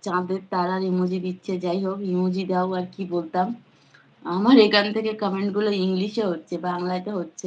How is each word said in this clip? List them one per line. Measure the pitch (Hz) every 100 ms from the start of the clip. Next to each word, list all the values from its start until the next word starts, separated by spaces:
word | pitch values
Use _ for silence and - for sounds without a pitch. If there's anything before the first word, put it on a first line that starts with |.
চাঁদের | 202 180 180 190 -
তারার | 185 180 185
ইমোজি | 190 180 180 185
দিচ্ছে। | 180 180 - 185
যাই | 180 185
হোক, | 190 196
ইমোজি | 196 180 185 185
দাও, | 185 185 185
আর | 185 180
কি | - 180
বলতাম। | 175 165 180 190 233 - _ _ - - _
আমার | - 180 220 269
এখান | 208 208 208
থেকে | 214 220
কমেন্ট | 214 202 190 202
গুলো | 202 214 202
ইংলিশে | 185 185 208 233
হচ্ছে, | 208 160 - 170
বাংলাতে | 180 175 180 185 196
হচ্ছে | 202 170 -